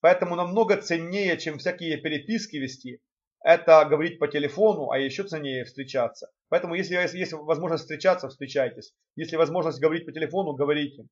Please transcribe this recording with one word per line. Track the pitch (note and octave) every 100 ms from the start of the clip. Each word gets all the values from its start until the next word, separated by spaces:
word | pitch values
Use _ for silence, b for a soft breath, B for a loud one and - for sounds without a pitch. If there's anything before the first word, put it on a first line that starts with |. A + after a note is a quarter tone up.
Поэтому | E3 F3+ F3+
намного | F3 F3 G3 G#3 G3
ценнее, | - E3+ E3 G3 F#3+ D#3+
чем | - D3
всякие | F#3 F3+ E3 D3
переписки | D3+ D3+ C#3 A3 - D3+
вести, | C3 C3 B2+ B2 _ _ _ _
это | - E3 E3+ D#3+
говорить | D3 D3 E3+ -
по | D3
телефону, | D3 C#3+ D#3+ G#3+ E3 C#3
а | C3+
еще | C3+ C3
ценнее | G3 D#3+ C#3+ C3
встречаться. | A#2+ - C3+ C3 A#2 - - _ _
Поэтому | E3+ F3+
если | F3 E3 F3+
есть, | F3
есть | F3 F#3
возможность | D#3+ D3+ D#3 E3+ D#3+
встречаться, | - D3+ F#3+ F3+ C3
встречайтесь. | - C3+ C#3+ B2 A2 - _ _ -
Если | D#3+ D#3+
возможность | D#3+ F3 D#3+ C3
говорить | D#3 E3
по | E3
телефону, | D3 D#3 E3+ F3
говорите. | C3+ C#3+ D3+ C#3+ C#3 -